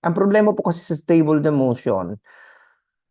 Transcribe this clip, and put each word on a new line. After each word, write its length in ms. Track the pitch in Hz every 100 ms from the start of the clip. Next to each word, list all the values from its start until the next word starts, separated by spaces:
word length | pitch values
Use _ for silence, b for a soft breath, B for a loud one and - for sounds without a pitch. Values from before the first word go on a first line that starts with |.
Ang 120 | 170 170
problema 340 | 196 208 214 208
po 80 | -
kasi 160 | 170
sa 160 | - 156 -
table 320 | 170 156 151
the 160 | 151
motion, 640 | 147 131 120 - 98 87 107 b b b b b b _ _ _